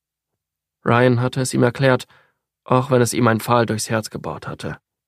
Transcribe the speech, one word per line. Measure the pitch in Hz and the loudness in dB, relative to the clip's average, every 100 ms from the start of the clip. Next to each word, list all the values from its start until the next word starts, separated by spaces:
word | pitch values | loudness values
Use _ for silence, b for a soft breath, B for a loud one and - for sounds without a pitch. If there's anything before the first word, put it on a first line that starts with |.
| _ _ _ _ _ _ _ _ | _ _ _ _ _ _ _ _
Ryan | - 120 127 120 | 0 4 4 2
hatte | 127 139 | -2 -4
es | 127 | -4
ihm | 135 | 0
erklärt, | 123 - 135 123 - b b b b _ | 0 2 2 2 -2 b b b b _
auch | - 127 131 | -2 0 2
wenn | 127 | 2
es | 117 | 2
ihm | - 123 | 2 2
ein | 110 | 2
Pfahl | - 120 113 | 0 0 0
durchs | 110 - | -4 -4
Herz | 113 - | -6 -6
gebohrt | - 82 73 - | -12 -12 -12 -12
hatte. | 73 - 78 _ _ | -12 -12 -12 _ _